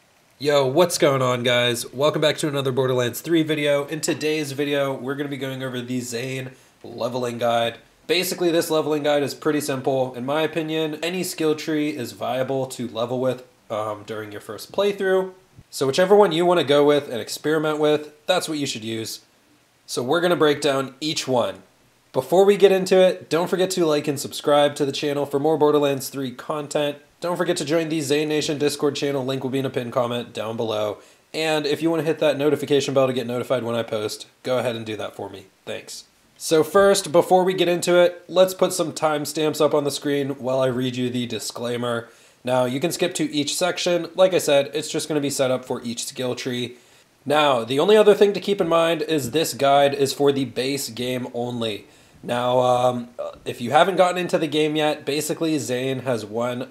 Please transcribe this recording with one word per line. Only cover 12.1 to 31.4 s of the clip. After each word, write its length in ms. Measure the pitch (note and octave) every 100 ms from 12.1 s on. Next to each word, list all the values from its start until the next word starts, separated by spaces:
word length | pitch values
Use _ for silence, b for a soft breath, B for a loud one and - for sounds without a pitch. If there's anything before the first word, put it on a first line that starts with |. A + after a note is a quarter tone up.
viable 520 | - A2+ B2+ C3 C3+ C3
to 200 | - A2+
level 320 | G#2 A#2+ B2+
with, 240 | B2+ B2+ - _ _
um, 340 | A2 G#2+ G#2 G#2
during 240 | A2 G#2+
your 80 | G2+
first 320 | - G#2 -
playthrough. 640 | - G3+ G3 F#3+ F#3+ F#3 - _ - -
So 160 | - C3+
whichever 300 | C3+ F#3 G#3
one 160 | G3+
you 140 | D#3+ F3
wanna 180 | F3
go 220 | C3+ C#3+ D3
with 240 | D3 C#3+
and 100 | A#2
experiment 580 | G#2 - D3+ D#3 D#3 D3+
with, 360 | D3+ D3+ D3+ - -
that's 220 | F3+ E3
what 100 | D3+
you 80 | C3+
should 200 | A#2+ A2
use. 340 | A2+ A2 - _ _ _ _ _ _ -
So 160 | -
we're 200 | B2 E3
gonna 160 | F3+ D#3+
break 240 | D3+ C#3+
down 340 | D3 C3+ C3 -
each 260 | D#3 D3 -
one. 360 | B2 G2+ F#2 - _ _ _ _
Before 320 | C3+ - F3
we 140 | G3 G3+
get 140 | F#3+
into 280 | F#3+ F#3 F#3
it, 300 | F#3 F3 -
don't 220 | D3+ F3+
forget 180 | F3+ F#3
to 160 | F#3 D#3+
like 220 | D3 D3
and 120 | C3+
subscribe 560 | G#2+ - D3+ D3 D3 C3
to 80 | C#3
the 60 |
channel 360 | C3+ D3 C#3+ C#3
for 100 | C#3+
more 220 | D3+ D#3
Borderlands 500 | D3 D3 C#3+ C3+ -
three 220 | C#3 C3
content. 640 | A#2+ - D3+ C#3+ D#3 D3 C#3+ _ _
Don't 160 | E3+ F3
forget 180 | E3 F3
to 80 | C#3+
join 220 | E3 D#3+
the 140 | D#3+
Zane 260 | C3+ D3 D#3
Nation 300 | D3+ D3 D3
Discord 380 | C#3+ C#3+ D3 C#3
channel. 280 | C#3+ C#3
Link 200 | B2+ C3+
will 80 | C3+
be 80 | C3+
in 60 | C3
a 20 |
pinned 240 | C3 B2
comment 400 | B2+ A#2+ A#2+ A#2
down 240 | - G#2+ A2+
below. 400 | A2+ G#2+ G#2+ G2 B B _
And 320 | D#3